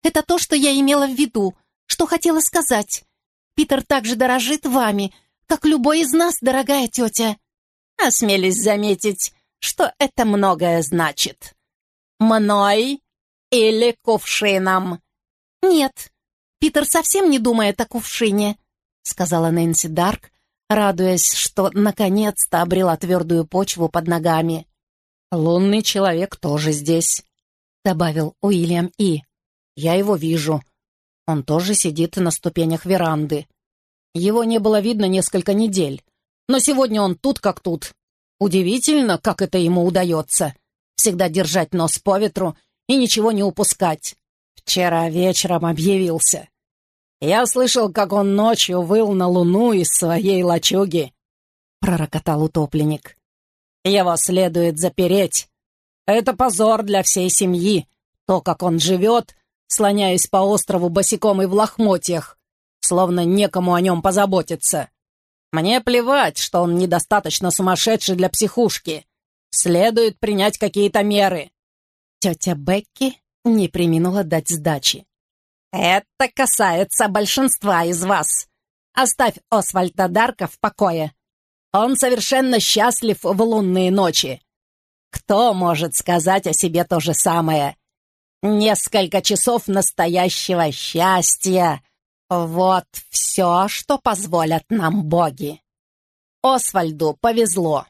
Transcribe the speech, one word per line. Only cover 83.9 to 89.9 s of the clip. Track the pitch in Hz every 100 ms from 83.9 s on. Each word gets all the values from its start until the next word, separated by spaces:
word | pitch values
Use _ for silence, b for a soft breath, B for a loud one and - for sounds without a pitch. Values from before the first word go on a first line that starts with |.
ночи. | 196 185 156 139 131 _ _ _ _ _ _ _
Кто | - _ 208 240
может | 196 180 160 165
сказать | - - 175 160 190 180
о |
себе | 156 175 165
то | 170 170
же | 151
самое? | 151 196 170 160 156 143 - _ _ _ _ _ _
Несколько | 202 214 214 208 - 214 185 196
часов | - 202 - 240 -
настоящего | 190 175